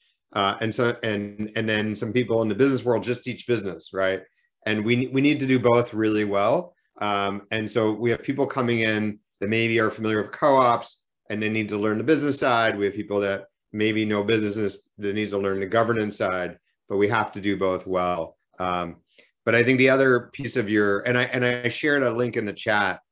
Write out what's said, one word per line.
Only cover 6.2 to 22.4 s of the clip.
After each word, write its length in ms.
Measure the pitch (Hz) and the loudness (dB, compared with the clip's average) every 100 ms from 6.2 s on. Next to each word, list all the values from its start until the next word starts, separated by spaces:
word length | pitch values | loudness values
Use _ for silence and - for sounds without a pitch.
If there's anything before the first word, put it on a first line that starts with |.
well. 500 | 104 98 107 165 180 _ _ - | 0 2 2 0 -2 _ _ -6
Um, 420 | 104 101 98 101 - | -2 0 -2 -4 -6
and 180 | 110 107 | -6 -2
so 240 | 120 107 | 0 0
we 180 | 104 120 | 0 -2
have 120 | 113 | -2
people 240 | - 139 - | -4 -2 -2
coming 320 | 135 120 117 | 0 0 2
in 400 | 110 107 107 101 _ - | 2 0 -2 -6 _ -8
that 80 | 101 | -2
maybe 320 | 113 113 113 | 0 2 2
are 100 | 107 | 0
familiar 320 | - 110 107 | 0 -2 -2
with 80 | 101 | -2
co-ops 720 | - 151 135 123 117 - - _ _ - | 0 4 6 4 2 -2 -16 _ _ -10
and 140 | 107 | -4
they 60 | 107 | -2
need 200 | 110 104 | -2 -2
to 60 | 104 | -2
learn 220 | 107 107 | 0 0
the 60 | |
business 340 | 120 151 143 127 | 2 2 2 0
side. 400 | 139 117 110 101 | 2 2 2 0
We 60 | |
have 100 | 101 | -2
people 260 | 101 92 101 | -2 -4 -2
that 260 | 101 98 - _ _ | 0 -4 -8 _ _
maybe 320 | 107 107 110 | -2 0 2
know 180 | 107 104 | 0 0
business 640 | 101 113 104 107 98 - _ - | 2 0 0 -2 -4 -6 _ -8
that 160 | 101 | -4
need 160 | 104 101 | -4 -2
to 80 | 101 | -2
learn 200 | 98 98 | -2 -4
the 60 | 95 | 0
governance 500 | 113 113 113 107 - | 0 2 0 -2 -2
side, 420 | 101 92 90 - _ _ - | -4 -2 -6 -10 _ _ -6
but 80 | 101 | 0
we 120 | 104 | 2
have 240 | 113 104 | 2 -2
to 80 | 104 | -4
do 160 | 101 92 | -4 0
both 300 | 95 92 95 | 0 -2 -2
well. 500 | 92 90 82 80 _ _ - | -2 0 -2 -6 _ _ -8
Um, 380 | 90 87 85 80 _ _ _ _ | -4 -4 -6 -10 _ _ _ _
but 100 | 113 | 0
I 80 | 117 | 2
think 160 | 120 131 | 4 4
the 120 | 131 | 4
other 400 | 135 135 123 - | 6 4 2 0
piece 240 | - 139 127 | -10 -4 -4
of 140 | 104 | 0
your, 300 | 107 101 101 | 2 2 0
and 180 | 123 123 | 0 0
I, 60 | |
and 200 | 127 127 | 0 0
I 240 | 123 123 120 | 0 0 -4
shared 340 | - 151 143 | -2 0 2
a 80 | 123 | 0
link 260 | 117 123 | 0 -2
in 100 | 117 | -2